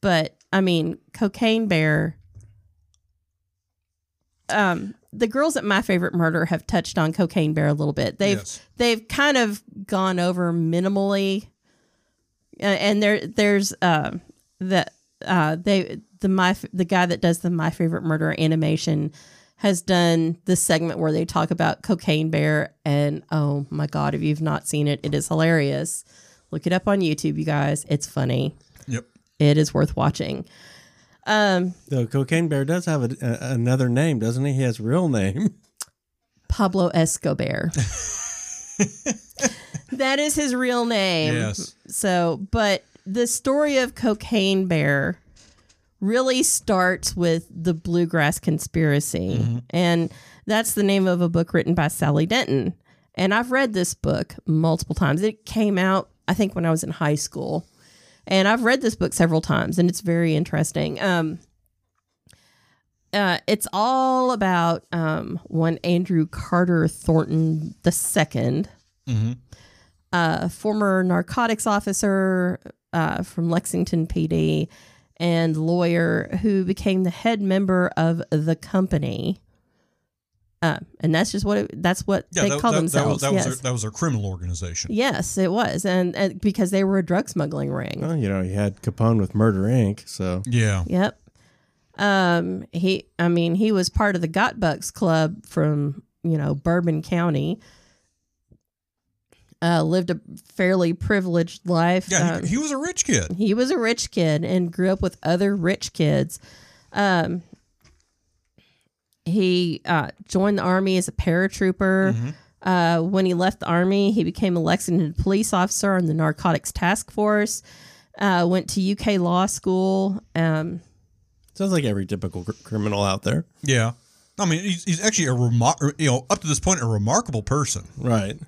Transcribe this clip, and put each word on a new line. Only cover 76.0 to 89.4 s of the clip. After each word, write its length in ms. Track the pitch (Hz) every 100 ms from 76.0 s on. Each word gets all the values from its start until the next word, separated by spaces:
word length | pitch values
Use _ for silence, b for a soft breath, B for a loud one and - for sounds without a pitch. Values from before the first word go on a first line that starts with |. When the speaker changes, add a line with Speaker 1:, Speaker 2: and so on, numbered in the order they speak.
| 170 170 - 180
Speaker 1:
who 200 | 214 196
became 400 | 180 196 - 190 185
the 40 |
head 320 | 170 233 226
member 500 | 196 190 196 185 180 -
of 240 | 165 165 -
the 260 | 156 156 160
company. 840 | - 190 185 147 139 110 - 190 _ _ _ _ _ _ _ _ _ _ _ _
Uh, 160 | 165 147 - -
and 160 | 160 160
that's 160 | 190
just 120 | 196
what 140 | 196 208
it, 240 | 208 120
that's 240 | 170 185 -
what 220 | 196 -
Speaker 2:
Yeah, 140 | 175
Speaker 1:
they 60 | 202
Speaker 2:
that, 100 | 143
Speaker 1:
call 120 | 240
Speaker 2:
that, 40 | 208
Speaker 1:
themselves. 440 | 165 139 143 -
Speaker 2:
that 80 | 139
was, 20 |
that 0 |
was 120 | 190 -
Speaker 1:
Yes. 80 | 139
Speaker 2:
their, 20 |
that 80 | 131
was 100 | 123
their 80 | 107
criminal 360 | - 170 123 101
organization. 640 | 92 90 85 90 85 -
Speaker 1:
Yes, 460 | 214 269 190 - -
it 120 | 185
was, 340 | 196 233 76 190
and, 300 | 185 180 -
and 240 | 196 185
because 300 | 208 190 185
they 140 | 190
were 160 | 196 196
a 40 | 175
drug 220 | 180 -
smuggling 420 | - 147 147 139
ring. 300 | 135 - -
Speaker 3:
Well, 140 | 156 165
you 140 | 107
know, 120 | 98
you 120 | 92
had 260 | 98 104 98
Capone 360 | - - 113 113
with 140 | 95
Murder, 280 | 101